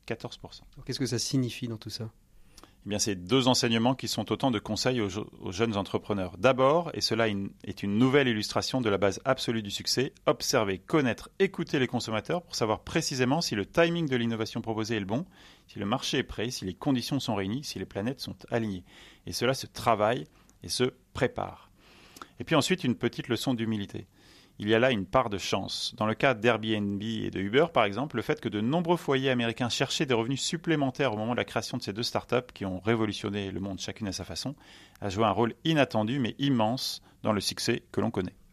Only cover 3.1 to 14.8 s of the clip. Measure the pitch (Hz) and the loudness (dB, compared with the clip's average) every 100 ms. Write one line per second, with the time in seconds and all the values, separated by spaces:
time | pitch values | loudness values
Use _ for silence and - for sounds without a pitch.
3.1 | 92 90 131 127 123 120 113 117 131 117 | -2 2 4 4 4 2 2 2 0 -4
4.1 | - 101 107 135 104 - 107 127 127 101 | -4 -2 0 0 0 -2 -2 0 0 -2
5.1 | 104 - - - 92 117 101 95 104 - | -4 -8 -10 -8 0 0 0 0 -2 -2
6.1 | 101 90 90 120 127 131 160 165 - - | -2 -4 2 2 6 4 4 0 -4 -2
7.1 | 113 113 101 98 - - - 101 104 131 | 2 2 0 -6 -10 -12 -6 0 4 6
8.1 | 143 131 107 104 107 - 131 113 98 98 | 6 4 2 0 -2 0 0 2 4 2
9.1 | 92 - 131 - 113 101 - - - 139 | 0 -2 -2 0 -2 -4 -6 -2 0 -2
10.1 | - - 123 - 131 101 95 - 160 131 | -2 0 0 2 2 2 -2 0 2 2
11.1 | 104 - - 196 - 165 151 123 123 - | 0 -6 0 0 0 -2 2 2 0 -2
12.1 | 110 - 170 - - 110 104 - 170 156 | -4 -2 -4 -4 -2 0 0 0 -2 -2
13.1 | 131 143 151 - 104 95 - 170 170 156 | 0 2 2 0 -2 0 4 4 4 0
14.1 | 127 117 110 110 120 113 110 | 0 0 0 -2 -4 -4 -2